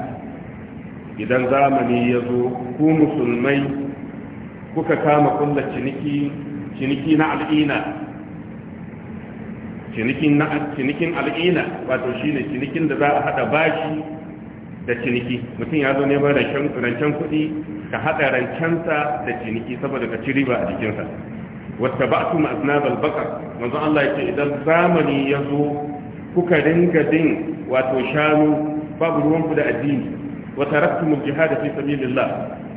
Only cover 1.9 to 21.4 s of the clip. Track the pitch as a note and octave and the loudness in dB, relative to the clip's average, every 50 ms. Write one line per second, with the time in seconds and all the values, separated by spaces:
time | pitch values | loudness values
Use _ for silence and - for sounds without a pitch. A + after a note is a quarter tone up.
1.9 | B2 A#2+ A#2+ B2 B2 A#2+ A#2 B2 B2 B2 B2 B2+ - - - - - - D3+ D#3+ | 2 4 4 4 2 2 2 0 0 0 0 0 -2 -4 -6 -8 -2 2 4 6
2.9 | D#3+ D#3 D3 - - C#3 B2 A#2+ A#2+ A#2+ B2 C#3 C#3 C#3 C#3+ - - - - - | 6 6 6 4 4 2 0 2 2 2 4 4 4 4 2 0 -2 -4 -4 -6
3.9 | - - - - - - - - - - - - - - - - - D#3 - - | -8 -8 -10 -12 -12 -12 -12 -12 -12 -14 -14 -14 -14 -14 -14 -6 -4 -4 0 0
4.9 | D#3 - E3 D3+ D3 D3 D3 C#3 - - D3 D3 C#3+ C#3 C3 - - A#2+ B2 C3+ | 0 2 4 4 6 6 6 4 4 2 0 2 2 0 0 -2 -4 -4 -4 -4
5.9 | - - D3 D3 C#3+ C#3+ C#3+ C#3+ - - - - - - - - - - C3+ C3+ | -4 -4 -4 -2 0 0 0 -2 -4 -6 -8 -8 -8 -8 -8 -10 -6 -4 -2 0
6.9 | C#3+ C3+ - D#3+ D#3 D3+ D#3 D3 C#3+ C#3 D3+ D3+ D#3 D3+ D3+ C#3+ C3 A2 - - | 0 0 4 4 6 6 6 4 2 -2 0 2 4 4 4 4 2 0 -2 -4
7.9 | - - - - - - - - - - - - - - - - - - - - | -6 -8 -8 -10 -10 -12 -12 -12 -14 -14 -12 -14 -14 -14 -14 -14 -14 -14 -14 -14
8.9 | - - - - - - - - - - - - - - - - - - - - | -14 -14 -14 -12 -12 -12 -12 -12 -14 -12 -12 -12 -12 -12 -12 -12 -12 -12 -12 -8
9.9 | - A#2 A2 B2+ C#3 - D#3+ D3 D3 D3 D#3 C#3+ D3 D3 - - - C#3+ B2+ C#3 | -6 -2 -2 -2 0 2 4 4 6 4 4 2 0 -2 -2 -4 -4 -2 -2 -2
10.9 | C#3+ - E3+ E3+ E3 C#3+ C3 D3+ D3 D#3+ E3+ F3+ E3+ C#3 A#2 - - - - B2+ | 0 0 -2 0 0 0 -2 0 0 2 2 4 4 2 0 -2 -6 -6 -2 -2
11.9 | C3 B2 B2+ B2+ A#2 A2+ C#3+ D3+ C#3+ C3 A#2 - B2+ B2+ C#3 C#3 - E3 D#3+ C#3+ | -2 0 0 -2 -4 -2 -2 -2 -2 -2 -2 -4 -4 -4 -4 -4 -2 0 0 0
12.9 | C3+ - C#3+ C#3+ D3 D3 - D#3 D3 C#3 A#2+ A2 C#3+ D#3 D#3+ D#3 D#3 - D#3+ D#3 | 2 2 2 4 4 2 0 0 0 0 0 2 2 2 2 2 0 0 -2 -4
13.9 | D3+ D3+ - - - - - - - - - - - - - - - - - B2 | -4 -6 -6 -8 -10 -12 -12 -14 -14 -14 -14 -14 -16 -16 -16 -16 -14 -8 -4 -4
14.9 | A#2+ A#2 A#2+ B2 A#2+ B2 A#2+ B2 B2 A#2+ - - - - A#2 A#2+ D#3+ D3+ C3+ C3+ | -4 -2 0 0 0 0 -2 -2 -4 -6 -6 -8 -8 -8 -4 -2 0 2 2 2
15.9 | C3+ C#3 C#3+ C#3 C#3+ C#3 C#3+ C#3+ C#3+ C3 - - - C#3 C#3+ - B2+ B2+ A#2+ A#2+ | 2 2 2 2 2 4 4 4 4 2 2 0 0 -2 -2 -2 -2 -2 -2 -2
16.9 | A#2+ - D3 D3+ D3 - D#3+ D3+ D3+ D#3 D3+ - - - - - - - - - | -2 0 0 0 0 -2 -2 -2 0 0 0 -2 -4 -6 -8 -8 -10 -10 -8 -6
17.9 | A#2 A2 A2+ - D#3+ - D3 C3+ C3 B2+ A#2+ - - - E3 E3 E3+ D#3+ - E3+ | -6 -2 0 0 0 2 2 2 2 0 -2 -2 -4 -4 -2 -2 -2 -2 -2 -2
18.9 | D3+ D3+ D3 D3 - - B2 A#2+ A2+ G#2+ A2+ A2 A2 A#2 A2+ A#2+ B2 - C#3+ C3 | -2 0 0 -2 -4 -4 -4 -6 -6 -6 -6 -6 -6 -6 -6 -6 -8 -6 -6 -4
19.9 | C#3 B2 A#2 A2+ A2+ A2 - C#3 C3 C#3 C3+ B2 A#2+ - F2+ - - G#2+ A2 G#2+ | -4 -4 -4 -4 -4 -6 -4 -2 0 0 2 2 0 0 0 -4 -4 -2 -4 -4
20.9 | G#2 G2+ F2+ - - - - - - - | -4 -4 -6 -8 -10 -12 -12 -12 -12 -12